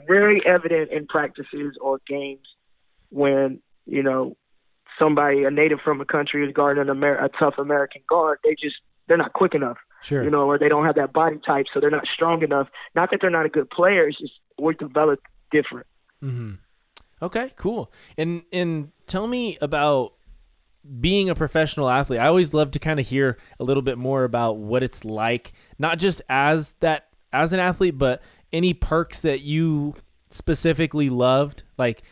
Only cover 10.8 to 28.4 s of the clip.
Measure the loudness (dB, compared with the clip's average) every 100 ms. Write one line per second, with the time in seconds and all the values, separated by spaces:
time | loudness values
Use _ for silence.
10.8 | 2 2 0 2 2 0 -2 -2 -2 0
11.8 | 2 0 -4 -2 0 2 0 0 -2 -8
12.8 | -6 -2 -2 0 0 0 0 -2 -2 0
13.8 | 2 4 2 -2 -12 -18 _ -4 -2 -2
14.8 | -2 2 2 0 _ _ _ -2 -2 -8
15.8 | -18 _ _ _ -8 -8 -10 -14 _ _
16.8 | _ -20 -20 _ -6 -4 -6 -6 -6 -6
17.8 | -8 _ -12 -6 -4 -6 -6 -4 -2 -4
18.8 | -8 _ -8 -4 -4 -4 -6 -6 -4 0
19.8 | 2 0 -2 -10 -20 -20 _ _ _ _
20.8 | -18 -4 0 2 0 -2 -2 0 -2 0
21.8 | 0 0 0 0 4 4 4 2 0 -2
22.8 | -2 -2 -2 0 0 -2 -12 -6 -2 0
23.8 | -2 -4 -2 0 0 0 0 -2 -2 -2
24.8 | -2 -4 -8 -2 -2 -2 -6 -20 _ -6
25.8 | -4 0 -2 -2 -2 0 2 2 -2 -2
26.8 | 0 0 -6 _ _ 0 0 0 0 0
27.8 | 0 2 0 -2 -8 _